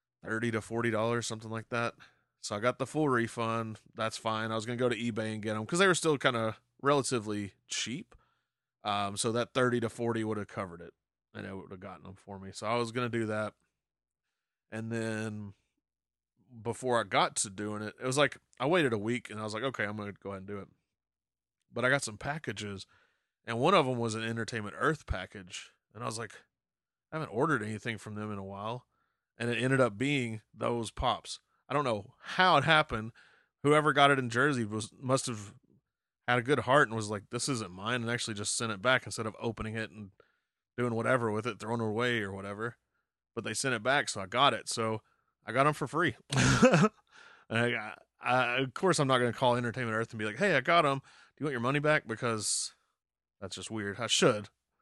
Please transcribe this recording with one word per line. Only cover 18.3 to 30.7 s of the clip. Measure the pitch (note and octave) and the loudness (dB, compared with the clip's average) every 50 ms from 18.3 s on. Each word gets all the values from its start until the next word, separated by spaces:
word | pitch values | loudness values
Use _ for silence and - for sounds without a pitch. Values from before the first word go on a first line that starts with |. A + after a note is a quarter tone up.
| - - _ _ _ - | 2 -4 _ _ _ -2
I | B2 | 0
waited | C#3+ F3+ F3+ D3+ B2+ A2+ | 2 4 4 4 2 2
a | |
week, | G#2 G2+ A2+ B2 A#2+ - - | 0 0 -2 -2 -4 -4 -8
and | G#2+ G#2+ | -10 -8
I | A2 | -8
was | G#2+ G#2 | -6 -6
like, | A2 B2 | -4 -4
"Okay, | C#3 B2 - G#2+ | -4 -2 -2 -4
I'm | G2+ G#2 | -4 -4
gonna | G#2+ G#2 G2+ F#2+ | -6 -8 -10 -10
go | - - G2 | -10 -10 -10
ahead | G2 F#2+ | -10 -10
and | F#2+ | -10
do | G2 G2+ G2 | -10 -10 -10
it." | F#2+ - _ _ _ _ _ _ _ _ _ _ _ _ _ _ _ _ _ _ _ _ | -10 -14 _ _ _ _ _ _ _ _ _ _ _ _ _ _ _ _ _ _ _ _
But | A#2+ A#2 A#2 | -4 0 2
I | B2+ | 2
got | C3+ C#3 - | 2 2 0
some | A#2 G#2+ | -4 -8
packages, | - - C#3 D3 D#3+ - - G#2+ G2+ G#2+ G#2 G2 F#2 - _ _ _ _ _ _ _ _ _ _ _ - | -6 -6 -6 -6 -6 -6 -8 -8 -6 -6 -8 -8 -10 -12 _ _ _ _ _ _ _ _ _ _ _ -8
and | - A#2 A#2 | -6 -2 2
one | C3 F3 G3+ | 4 6 6
of | F3 C#3 | 6 4
'em | B2+ B2+ | 4 0
was | A#2+ A#2 A2+ G#2+ | 0 -2 -2 -2
an | A2+ A2+ | -2 -4
Entertainment | A2+ A2+ A#2 A2 - A#2 A2 G#2 G2+ D2 | -4 -4 -4 -4 -4 -6 -6 -6 -6 -4
Earth | E2+ A#2 D3 D#3+ - - | 0 0 0 0 0 -4
package. | - - F#2 F#2 - - G#2 F#2 F2 - - - - _ _ _ _ - | -6 -6 -4 -6 -10 -12 -16 -16 -14 -14 -14 -14 -16 _ _ _ _ -12
And | G#2+ A#2+ | -10 -8
I | |
was | B2 A2+ | -6 -6
like, | A2+ A#2 G#2 - - - _ _ _ _ _ _ _ _ _ _ _ _ - | -6 -8 -10 -14 -18 -20 _ _ _ _ _ _ _ _ _ _ _ _ -12
"I | - | -8
haven't | D#3+ D3+ - - | -8 -8 -4 -2
ordered | A2+ C#3+ D#3+ D3 A#2 G#2 | 0 2 2 2 2 0
anything | G#2+ A2 G2+ - B2 A2 | -2 -6 -6 -6 -6 -8
from | G2 - A2 G#2+ | -8 -8 -10 -8
them | G#2 G#2+ G#2+ | -6 -6 -6
in | G#2 | -6
a | G2 G2 | -8 -8
while." | G2 G2 G2 G#2 A2 A#2+ B2+ - _ _ _ _ _ _ _ _ _ _ | -10 -10 -8 -8 -8 -8 -8 -12 _ _ _ _ _ _ _ _ _ _
And | - A#2 A#2+ | -6 -4 -2
it | A#2 A2+ | -2 0
ended | B2 C3 C3+ C3 | 0 2 4 4
up | C3 A#2 G2+ | 4 2 2
being | G2+ B2+ C#3+ D3 C3+ A#2+ A2+ A2 A2 - _ - | 0 -2 0 0 0 -2 -4 -6 -10 -12 _ -10
those | A2 A#2 A#2+ | -6 -4 -2